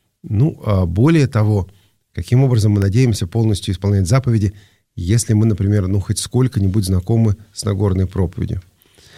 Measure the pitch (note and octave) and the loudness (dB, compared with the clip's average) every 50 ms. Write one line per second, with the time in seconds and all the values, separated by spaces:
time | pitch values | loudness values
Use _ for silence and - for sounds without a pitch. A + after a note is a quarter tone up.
0 | _ _ _ _ - - G#2+ G#2 C#3 D#3+ - - - A2 G2+ F#2 F#2 E2 E2+ G2+ | _ _ _ _ -10 -4 0 0 0 0 -2 -4 -4 -2 0 0 0 0 2 2
1 | B2 D#3+ E3+ D#3 C3+ A2+ - G#2+ G#2+ G#2+ G#2 G2 E2+ - - _ _ _ _ _ | 2 4 4 4 2 2 2 0 2 2 2 0 -2 -4 -10 _ _ _ _ _
2 | _ _ _ F#2 E2+ - A#2+ B2+ C#3 B2+ B2 A2 G#2 G#2+ G#2 G2+ G2 G2 F#2 B2 | _ _ _ -10 -2 0 2 2 4 4 2 2 2 2 2 2 2 2 2 2
3 | C3 A#2+ G#2 - F#2+ E2+ - A2+ A2+ A2 G2+ - - G2+ F#2 - - G2+ G2+ G2 | 2 2 0 -2 -4 -4 -2 0 0 0 0 -2 -4 -6 -6 -4 -2 0 0 0
4 | F#2 E2+ B2 C3 A#2+ B2 A2+ G#2+ G#2 G2+ - - - _ _ _ _ _ _ - | 2 2 0 0 2 0 0 0 0 -2 -4 -8 -16 _ _ _ _ _ _ -8
5 | F2 F2 A2+ A2+ - - A2 G#2 A2 A2+ G2+ F2+ G2 G2+ G#2 G#2 F#2+ F#2 G2+ G2 | -2 0 0 0 0 0 2 2 2 2 0 0 0 0 0 0 0 0 -2 -2
6 | F2+ - G2 - - - - B2 C3 B2 - G#2+ G2 F#2+ F2+ A2 F#2+ F#2+ F#2+ F2+ | -2 -4 -6 -6 -6 -4 -2 0 0 0 0 -2 -2 0 0 -2 0 0 -2 -2
7 | F2 - A2+ A2+ A2+ G#2+ G2 - - _ _ - - G#2 G2+ F#2+ G#2 G2 F#2 F#2+ | -2 0 0 2 2 0 0 -4 -8 _ _ -8 -6 -6 -4 -2 -2 0 0 0
8 | F#2+ E2+ - G2 F2+ F2 - - F2 - - F#2 - _ _ _ _ _ _ _ | -2 -2 -2 -4 -4 -4 -4 -8 -8 -6 -6 -10 -10 _ _ _ _ _ _ _
9 | _ - - | _ -20 -20